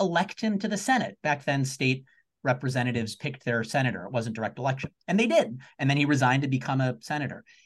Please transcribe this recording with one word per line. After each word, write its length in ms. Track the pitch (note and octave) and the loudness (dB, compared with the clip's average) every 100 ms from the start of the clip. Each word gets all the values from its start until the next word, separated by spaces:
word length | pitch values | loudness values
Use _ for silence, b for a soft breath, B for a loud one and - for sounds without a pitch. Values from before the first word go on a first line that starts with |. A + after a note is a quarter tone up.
elect 400 | F#3+ E3+ F#3+ - | 0 2 0 -2
him 180 | A3 G3 | -2 -2
to 100 | A3 | -2
the 80 | G3+ | -2
Senate. 400 | - B3+ A#2+ - | 2 2 0 -4
Back 220 | D3+ C#3+ | -2 -2
then, 200 | D3 C#3 | 0 0
state 400 | C3 - C3 C3 b b b _ | 0 0 0 0 b b b _
representatives 720 | C#3 C3 C#3 B2+ B2 A#2+ A2 | -2 0 0 0 0 0 -4
picked 300 | - D3 - | -6 -8 -6
their 180 | - A#2 | -2 -2
senator. 420 | A2+ C#3+ C3 F#2+ | 0 0 0 -2
It 80 | F2+ | -4
wasn't 220 | B2+ A2+ | -4 -4
direct 240 | A2 G#2+ - | -4 -6 -2
election. 320 | C3+ C3+ - - - | -4 -4 -6 -12 -2
And 120 | F#3+ | 2
they 100 | A#3 | 4
did. 320 | D#4+ A3+ C3 B B | 4 2 -4 B B
And 100 | C#3 | 2
then 80 | C#3+ | 4
he 80 | |
resigned 380 | C#3+ C#3+ B2+ C3+ | 4 4 4 4
to 60 | C#3+ | 2
become 320 | C3 - C3+ | -2 0 0
a 160 | C3 B2 | 0 -2
senator. 440 | - D3+ C3+ F2+ b b | -6 -6 -4 -8 b b